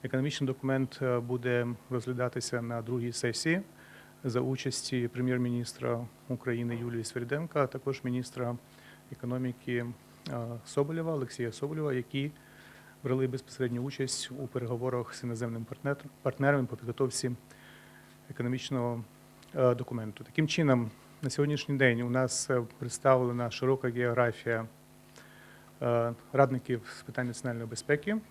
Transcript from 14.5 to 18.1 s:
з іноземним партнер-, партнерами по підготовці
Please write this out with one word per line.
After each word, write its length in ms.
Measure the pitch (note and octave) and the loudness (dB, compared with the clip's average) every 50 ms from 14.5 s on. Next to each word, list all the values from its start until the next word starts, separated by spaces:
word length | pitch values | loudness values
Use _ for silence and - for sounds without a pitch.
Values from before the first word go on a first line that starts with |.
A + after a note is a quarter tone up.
| - B2+ B2 A2+ B2 A#2 A#2+ B2+ B2 B2 A#2 - - | -4 -4 -2 -2 -4 -2 -2 0 0 0 -2 -4 -8
з 80 | - - | -6 -4
іноземним 420 | B2 A#2 A2+ A#2+ A#2 A2+ A#2 A2+ | -4 -2 -2 -2 -4 -4 -6 -6
партнер-, 400 | - - - - C#3 C#3+ - - C#3+ - - | -8 -10 -6 -2 -2 -2 -2 -4 -16 -18 -4
партнерами 440 | - C3+ C3 - C#3 C#3 C#3+ C#3+ B2+ | -4 -4 0 4 4 6 6 6 4
по 120 | A#2+ B2 A2 | 0 -4 -8
підготовці 540 | - A#2 A#2 - C3+ B2+ A2 - - B2+ B2 A#2 - - - - - - - - - - - - - - | -6 -8 -2 0 0 0 0 -2 -2 -2 -4 -4 -10 -20 -20 -20 -20 -20 -20 -20 -20 -20 -20 -20 -20 -20